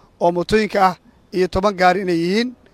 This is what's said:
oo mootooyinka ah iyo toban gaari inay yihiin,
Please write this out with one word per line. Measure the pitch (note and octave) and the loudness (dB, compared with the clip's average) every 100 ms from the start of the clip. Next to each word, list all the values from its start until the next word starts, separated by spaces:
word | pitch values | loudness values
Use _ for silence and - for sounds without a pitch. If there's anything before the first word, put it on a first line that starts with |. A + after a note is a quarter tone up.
| _ - | _ -4
oo | F3 | -2
mootooyinka | F3 E3+ G#3+ G#3+ G3+ F#3+ | -2 0 0 0 2 0
ah | F3 _ _ _ | 0 _ _ _
iyo | - F#3 | -4 -2
toban | F#3+ G3 F#3+ | -2 -2 2
gaari | F3+ F3+ | 2 2
inay | F#3+ E3+ | 0 -2
yihiin, | E3+ G3+ A#3+ A#3+ _ | 0 -2 -4 -8 _